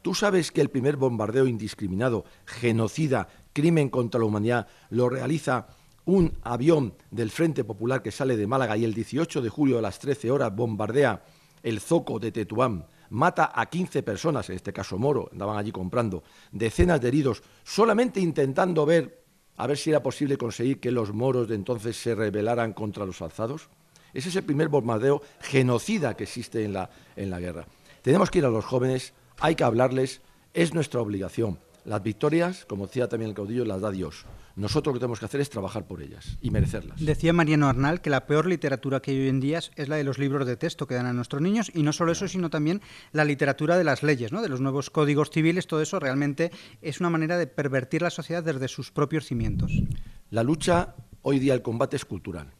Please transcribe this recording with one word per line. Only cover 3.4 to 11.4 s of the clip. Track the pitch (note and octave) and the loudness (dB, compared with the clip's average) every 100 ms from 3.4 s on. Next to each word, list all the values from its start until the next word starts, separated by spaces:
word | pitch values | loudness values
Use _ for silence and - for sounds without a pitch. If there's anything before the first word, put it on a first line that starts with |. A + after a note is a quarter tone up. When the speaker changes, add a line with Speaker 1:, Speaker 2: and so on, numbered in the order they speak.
| _ | _
Speaker 1:
crimen | - D#3+ D#3+ C#3 | 2 4 4 2
contra | C3 A#2 A#2+ | 0 0 0
la | A2 | 2
humanidad, | G#2 G#2+ A#2+ - - _ | 2 0 0 -2 -16 _
lo | A2 B2 | 0 0
realiza | C3 B2 D#3 - B2+ - - - _ - | 0 -2 -2 0 -2 -4 -20 -20 _ 2
un | F#3+ E3 - | 4 4 0
avión | A#2+ A#2+ C#3+ D#3+ A#2 - _ | -6 0 4 4 2 -6 _
del | G#2+ A2+ | -4 -4
Frente | - E3 C#3 | 0 0 0
Popular | A2 G#2 A2+ C3 | -4 -4 -2 -2
que | A2 | -4
sale | - C3+ A2+ | -4 0 0
de | G2+ | 0
Málaga | C3+ A#2+ G#2+ | 0 0 0
y | A2+ | 0
el | |
dieciocho | F#2+ E2+ C3 E3 D#3 | -2 -4 -2 -2 -2
de | A#2 | -4
julio | D3 C#3 A#2+ | 2 2 4
a | |
las | G#2+ - | 0 -4
trece | C#3 C3+ A2+ | -4 -2 0
horas | C#3 A#2+ G2 | 0 0 -2
bombardea | A#2+ G#2 G#2 B2 C3+ F#2+ - _ | -2 -2 0 4 4 2 -8 _